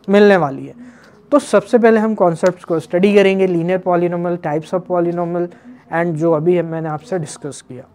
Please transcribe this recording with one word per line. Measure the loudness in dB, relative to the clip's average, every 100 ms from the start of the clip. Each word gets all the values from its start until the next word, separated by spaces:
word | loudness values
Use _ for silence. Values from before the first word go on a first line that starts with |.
| 0
मिलने | 4 6 4
वाली | 2 -4 -14
है। | -18 -20 -20 -20 -20 -2
तो | -2
सबसे | 2 0 2 2
पहले | 4 2
हम | 0 0
कॉन्सेप्ट्स | 0 2 -2 -2
को | -4 -6
स्टडी | -2 0 2
करेंगे, | 4 4 2 0
linear | 0 -2 -2 0
polynomial, | 0 0 -2 -4 -6 -4
types | -6 -4
of | -6 -2
polynomial | -2 -2 -2 -4 -4 -6 -10 -20 -20 -8
and | -4 -4
जो | -2 0
अभी | 0 0 0
है |
मैंने | -2 -6 -8
आपसे | -10 -8 -8
डिस्कस | -8 -12 -14 -16 -18
किया। | -20 -20